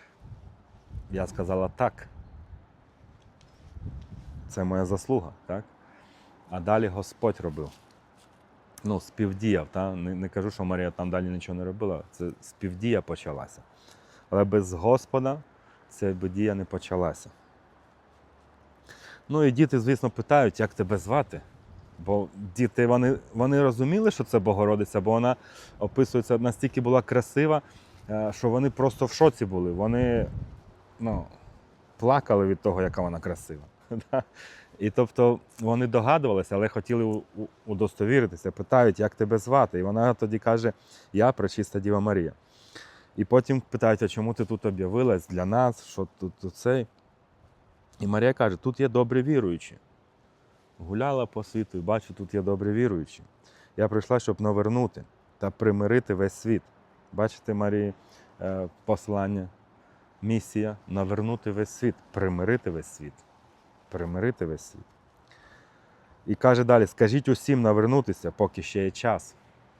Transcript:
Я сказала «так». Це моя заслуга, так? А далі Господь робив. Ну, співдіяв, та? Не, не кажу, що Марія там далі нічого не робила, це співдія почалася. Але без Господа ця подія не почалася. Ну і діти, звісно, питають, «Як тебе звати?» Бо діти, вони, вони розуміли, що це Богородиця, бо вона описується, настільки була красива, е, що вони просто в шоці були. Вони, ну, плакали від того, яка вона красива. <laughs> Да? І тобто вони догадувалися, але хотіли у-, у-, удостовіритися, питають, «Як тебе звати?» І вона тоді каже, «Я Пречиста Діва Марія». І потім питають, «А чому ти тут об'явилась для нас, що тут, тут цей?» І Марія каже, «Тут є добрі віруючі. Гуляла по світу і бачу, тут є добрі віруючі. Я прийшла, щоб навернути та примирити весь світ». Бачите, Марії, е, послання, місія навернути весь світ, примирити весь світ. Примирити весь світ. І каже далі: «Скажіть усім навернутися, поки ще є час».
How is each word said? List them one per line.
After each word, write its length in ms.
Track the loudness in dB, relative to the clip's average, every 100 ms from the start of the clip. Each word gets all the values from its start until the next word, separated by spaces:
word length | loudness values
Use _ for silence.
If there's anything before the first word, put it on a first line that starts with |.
| -20 _ -20 -20 -20 -20 _ -20 -18 -16 -10
Я 160 | -6 -6
сказала 420 | -6 -4 -2 -2 -2
«так». 320 | -4 -4 -20 -20 -20 -20 -20 -20 -20 _ _ _ -20 -20 -20 _ _ _ -20 -16 -14 -14 -18 -20 -18 -18 -12
Це 160 | -4
моя 220 | -2 0 0
заслуга, 460 | -2 0 -2 -2 -16 -10
так? 180 | -10 -10 _ -20 -20 -20 _ -20 _ -14
А 100 | -8
далі 280 | 0 2 2
Господь 520 | -4 -10 -2 -2 -2
робив. 300 | -6 -8 -12 -12 _ _ _ _ _ _ _ _ _ -10 -4
Ну, 120 | -4
співдіяв, 680 | -6 -4 -4 0 0 0 0
та? 240 | -6 -4 -4
Не, 200 | -6 -6
не 140 | -6
кажу, 220 | -4 -6
що 140 | -6 -4
Марія 260 | -2 -4
там 180 | -6 -4
далі 200 | -4 -4
нічого 280 | -6 -8 -8
не 80 | -8
робила, 380 | -6 -6 -6 -10
це 200 | -10 -10 -10
співдія 600 | -20 -10 -10 -6 0 0
почалася. 600 | -2 -10 -10 -12 -12 -18 -20 _ -20 -20 _ -20 -2
Але 140 | 2
без 300 | 4 2 0
Господа 640 | -2 2 2 2 -2 -2 -6 -10 _ _ _ _
ця 260 | -6 -4 -2
подія 340 | -6 -2 -2 -2
не 100 | -6
почалася. 640 | -10 -4 -2 -2 -4 -16 _ _ _ _ _ _ _ _ _ _ _ _ _ _ _ -20 -20 -20 -20 -4
Ну 140 | 2
і 80 | 4
діти, 280 | 6 4 4
звісно, 300 | 2 0 0
питають, 500 | -4 2 4 4 2
«Як 140 | -4
тебе 240 | -2 -2 -2
звати?» 440 | 0 -2 -2 -8 -16 -20 -20 -20 -20 -14
Бо 280 | -2 -2 -2 -10 -12 -2
діти, 320 | -2 2 4
вони, 280 | 4 4 0 -4
вони 280 | -2 2 4
розуміли, 500 | 4 2 0 2 0
що 120 | 0
це 160 | 0 2
Богородиця, 640 | 2 2 2 2 0 -2
бо 100 | 2
вона 240 | 2 2 0 -6 -20 -20 -8
описується, 580 | -4 0 2 2 0 0
настільки 440 | 0 -2 -2 -2
була 200 | 2 2
красива, 600 | 4 0 0 0 2 0 -2 -20 -20 -20 -8
е, 220 | -4 -4
що 160 | -2 0
вони 200 | 2 0
просто 360 | 2 0 0 -4
в 60 |
шоці 340 | 4 4 4 -4
були. 260 | -2 -2
Вони, 540 | -2 0 2 2 0 -2 -6 -12 -16 -20 -20 _ -10
ну, 260 | -6 -6 -8 -18 -20 -20 _ _ _ -2
плакали 500 | 2 2 4 2 4
від 140 | 2
того, 200 | 0 0
яка 200 | -2 -2
вона 180 | -6 -6
красива. 440 | -8 -8 -10 -18 -18 _ -12
<laughs> 120 | -12 -4
Да? 120 | -4 -4 -18 -20 -20 -20 -4
І 100 | -2
тобто 500 | 0 0 4 4 4 -6 -6
вони 280 | -2 0 2
догадувалися, 680 | 2 4 2 2 0 0 0
але 120 | 0
хотіли 360 | -2 -4 -2
у-, 200 | 0 -4 -8 -14
у-, 100 | -14 _ -10
удостовіритися, 840 | -2 -2 0 2 4 2 -4 -8
питають, 480 | -8 2 6 6 4
«Як 160 | -2 0
тебе 220 | 0 0
звати?» 420 | 2 2 2 0
І 40 |
вона 300 | -2 2 2
тоді 260 | 2 -2 -2
каже, 340 | 0 2 0 -4 _ -20 -6
«Я 180 | 2 2
Пречиста 480 | 2 -4 -4 -4 -4
Діва 200 | 0 0
Марія». 340 | 2 0 -2 -6 _ _ -20 -20 -20 -20 _ -6
І 80 | 4
потім 360 | 4 4 -2 -2
питають, 340 | 0 2 2
«А 40 | 0
чому 260 | -2 -6
ти 120 | -4 -4
тут 200 | -4 -4
об'явилась 640 | -4 -2 0 2 0 -2
для 180 | -4 0
нас, 400 | 2 2 0 -12
що 220 | -10 -10 -8
тут, 140 | -12 -10
тут 140 | -14 -4
цей?» 320 | 0 0 -2 _ _ _ _ _ _ _ _ _ _ -8
І 80 | -2
Марія 260 | 2 2
каже, 240 | 2 0 0
«Тут 220 | -4 -2
є 100 | 0
добрі 320 | 2 2 2
віруючі. 560 | 2 0 0 -4 -8 -20 _ _ _ _ _ _ _ _ _ -18
Гуляла 480 | -8 -2 0 0 -2
по 180 | -6
світу 340 | -6 -6 -6 -6
і 40 |
бачу, 320 | -2 -2 -2
тут 200 | -14 -6
є 80 | -2
добрі 300 | -2 -2 0
віруючі. 520 | 0 0 0 -6 -12 -20 _ _ -20 -14 -2
Я 100 | 0
прийшла, 320 | 0 0 0
щоб 220 | 0 -2
навернути 600 | 0 2 2 0 -2 -4 -20 _ _ -8
та 140 | -8
примирити 640 | 0 0 2 2 2 2
весь 200 | 0 0
світ». 280 | -2 -2 -2 -2 _ _ _ _ -2
Бачите, 380 | -2 -2 -6
Марії, 400 | -2 0 0 -2 -6 -20 -20 -20 -10
е, 280 | -8 -6 -8 _ -4
послання, 640 | -4 -2 -4 -2 -4 -8 _ _ _ _ _ _ -10
місія 560 | -2 -2 -2 -4 -4 -6 -6
навернути 640 | -4 -2 -2 -4 -4 -4
весь 180 | -4 -4
світ, 260 | -2 -2 -2 -8
примирити 580 | -4 -2 0 0 0 -2
весь 180 | -8 -10
світ. 260 | -16 -18 -18 _ _ _ _ _ _ _
Примирити 560 | -10 -6 -2 -2 -2 -6
весь 160 | -6
світ. 240 | -12 -20 -20 _ _ _ _ -20 -20 -20 _ _ _ _ _ _ -6
І 80 | 2
каже 280 | 6 6
далі: 240 | 8 6 6
«Скажіть 420 | 4 4 4 2
усім 320 | 0 2 2
навернутися, 680 | 4 4 4 2 0 -4 -6
поки 300 | -2 -2 -2
ще 220 | -6 -4
є 80 | -4
час». 440 | -2 -2 -2 -6 -20 _ _ _